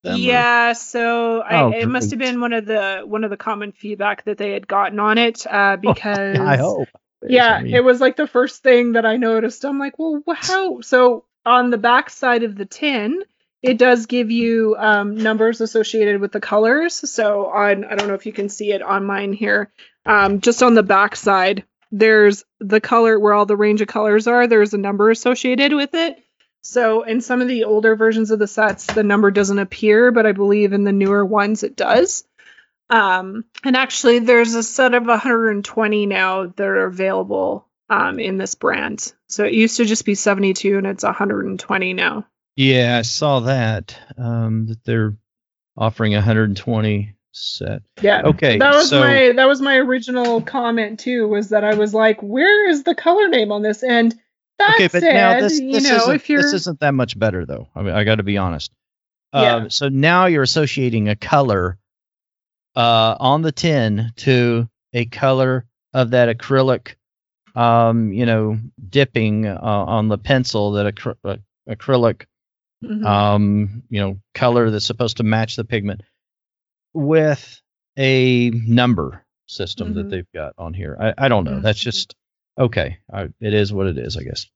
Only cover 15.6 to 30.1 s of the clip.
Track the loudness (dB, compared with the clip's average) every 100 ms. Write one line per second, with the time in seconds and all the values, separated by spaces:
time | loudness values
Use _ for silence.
15.6 | -2 -2 -2 0 0 0 -4 -6 -2 0
16.6 | 2 2 -2 -6 -8 -2 0 0 -2 0
17.6 | 0 0 -2 -6 -4 -6 -8 -8 -8 -6
18.6 | -4 -4 -2 -4 -2 -4 -6 -4 -2 -2
19.6 | -2 _ -20 _ 0 2 4 2 2 4
20.6 | 6 6 4 2 2 0 0 2 2 -2
21.6 | -8 _ _ 2 4 6 4 2 _ _
22.6 | 0 0 2 2 4 4 4 2 2 2
23.6 | 2 2 -2 -2 2 2 4 2 4 4
24.6 | 4 0 -4 2 2 2 0 0 0 0
25.6 | 2 0 -2 -2 -4 -6 _ _ _ _
26.6 | -6 -2 0 0 -2 -6 -2 -4 -2 -2
27.6 | 0 2 2 2 2 0 -2 -2 -2 0
28.6 | -2 -2 -6 -2 0 2 2 2 0 -2
29.6 | -4 -2 2 4 4